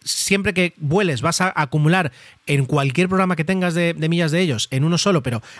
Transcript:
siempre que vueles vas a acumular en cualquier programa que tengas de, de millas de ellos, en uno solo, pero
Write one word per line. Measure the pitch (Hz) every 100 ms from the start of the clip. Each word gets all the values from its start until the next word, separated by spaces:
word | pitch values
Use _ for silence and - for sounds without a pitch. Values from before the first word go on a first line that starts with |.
siempre | - - - 196 202
que | 185 175 -
vueles | 147 180 190 127
vas | 151 165
a | 185 -
acumular | 147 156 151 185 160 - - - -
en | 139 127
cualquier | 147 139 127 180
programa | 190 185
que | 170
tengas | 160 190 180
de, | 170 170
de | 165 160
millas | 170 165
de | 165
ellos, | 185 117 -
en | 131
uno | 156 170
solo, | 202 170
pero | 123 117 - -